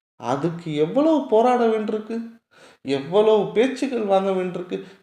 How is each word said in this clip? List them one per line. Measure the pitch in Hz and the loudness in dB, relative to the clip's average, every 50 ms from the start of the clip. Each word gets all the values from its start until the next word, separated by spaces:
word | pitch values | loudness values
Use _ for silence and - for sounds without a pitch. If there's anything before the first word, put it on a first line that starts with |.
| _ _ _ - 113 | _ _ _ -8 -4
அதுக்கு | 117 131 143 151 170 165 170 - 160 151 | -4 -2 -2 -2 -4 -4 -6 -8 -6 -2
எவ்வளவு | 147 156 165 196 269 302 320 320 285 - | 0 0 0 2 2 2 4 2 2 2
போராட | - - 220 233 254 247 240 233 | 2 2 4 4 4 2 2 2
வேண்டியிருக்கு, | 226 220 220 214 220 220 214 - - 226 233 226 226 226 _ _ _ _ _ - - - _ | 2 0 0 -2 -4 -4 -6 -6 -8 -10 -10 -10 -12 -16 _ _ _ _ _ -20 -20 -20 _
எவ்வளவு | - 131 139 135 131 160 175 208 214 220 220 208 180 - | -6 -4 -4 -4 -4 0 2 4 4 6 4 4 2 2
பேச்சுக்கள் | - 202 247 262 262 - 294 254 254 233 214 | 2 2 2 2 0 -4 -4 -4 -4 -4 0
வாங்க | 196 196 190 196 196 | 0 2 2 2 0
வேண்டியிருக்கு. | 190 185 185 180 175 175 180 - 190 190 - - - _ | -2 -2 -4 -4 -6 -8 -8 -8 -10 -10 -10 -14 -20 _